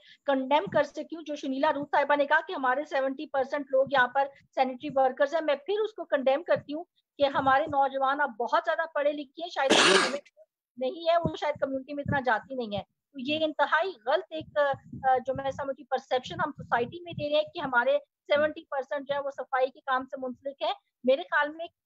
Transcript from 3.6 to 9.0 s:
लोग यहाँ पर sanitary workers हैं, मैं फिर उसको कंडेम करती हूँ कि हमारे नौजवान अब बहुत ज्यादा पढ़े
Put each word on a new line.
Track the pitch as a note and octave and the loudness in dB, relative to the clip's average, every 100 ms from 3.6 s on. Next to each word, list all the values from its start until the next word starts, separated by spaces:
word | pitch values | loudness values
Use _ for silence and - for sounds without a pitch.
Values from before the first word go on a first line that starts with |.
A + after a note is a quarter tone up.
| C#4+ | -2
लोग | C4 C4+ | 0 2
यहाँ | C4+ B3 | 4 4
पर | C#4 C#4 | 2 0
sanitary | - _ - B3+ B3+ D4+ | -4 _ 0 0 0 -4
workers | C4+ C4 B3+ C#4 | 2 2 2 0
हैं, | D#4+ | 0
मैं | D#4 C#4 | 0 -2
फिर | - G#4 | -2 -2
उसको | G#4+ - | -2 -6
कंडेम | E4 C#4+ B3+ C#4 | -4 0 2 2
करती | F4 C#5 - | 2 -2 0
हूँ | D4 F4 _ _ - | -10 -10 _ _ 0
कि | |
हमारे | C#4 C#4 C4+ C4 D#4 | 0 2 4 4 4
नौजवान | C#4 C#4 C4+ C4+ C#4+ | 2 2 2 0 2
अब | C#4 A3 | -2 -2
बहुत | A#3+ D#4 | 0 0
ज्यादा | E4+ D#4+ E4 | 2 -2 -2
पढ़े | D4+ | 0